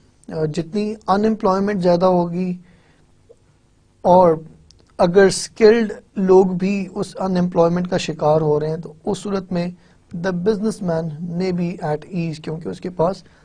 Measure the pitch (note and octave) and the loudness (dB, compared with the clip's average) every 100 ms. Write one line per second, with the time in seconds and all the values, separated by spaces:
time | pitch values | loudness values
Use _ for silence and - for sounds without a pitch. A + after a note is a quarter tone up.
0 | _ _ - E3 D#3 D#3+ D#3+ G#3 G#3 A3 | _ _ -10 -6 -4 -4 -4 -4 -4 -4
1 | - G3 A3 G#3+ G3 F#3+ G3+ G3+ F3 F3 | -2 2 2 0 0 0 0 0 2 4
2 | F#3 F3+ E3+ F3 F#3 F3+ - _ _ _ | 4 2 0 -2 -4 -6 -12 _ _ _
3 | _ _ _ _ _ _ _ _ _ _ | _ _ _ _ _ _ _ _ _ _
4 | F#3+ F3+ F3 D#3+ - - _ _ _ - | 4 6 6 2 -4 -20 _ _ _ -2
5 | F3+ F#3+ F#3+ - - - G#3+ A#3 G#3+ - | 2 4 4 2 -6 4 6 6 2 -6
6 | - G3 F#3 F#3 F#3+ F3+ F#3+ G3+ F#3 G3+ | -10 -2 4 6 6 0 -2 -2 -6 -8
7 | F#3+ - F#3+ F3+ F3+ F3+ E3+ F3 F3+ F3+ | -8 -6 -2 0 0 2 2 0 -2 -4
8 | - D#3 D3+ D#3 D#3 D3+ D#3 E3 - - | -4 -2 0 2 2 0 -2 -6 -10 -10
9 | G#3 F#3+ G#3 G3 F#3 F3 F3 F3 _ _ | -8 -6 -6 -6 -4 -4 -4 -8 _ _
10 | _ F3 F#3+ F3+ G3 G3+ A3 - F3 D#3+ | _ -8 -6 -2 -2 -2 -2 -4 -4 -4
11 | E3 D3 F3 E3+ F#3 F3+ F3 E3+ D#3 D3+ | -4 -8 -8 -4 -2 -2 -4 -4 -6 -6
12 | - F3 E3 D3+ D#3 D#3+ F#3 F3+ F#3 F3+ | -6 -6 -6 -6 -10 -10 -10 -10 -8 -2
13 | E3+ F#3+ - _ | -2 -4 -12 _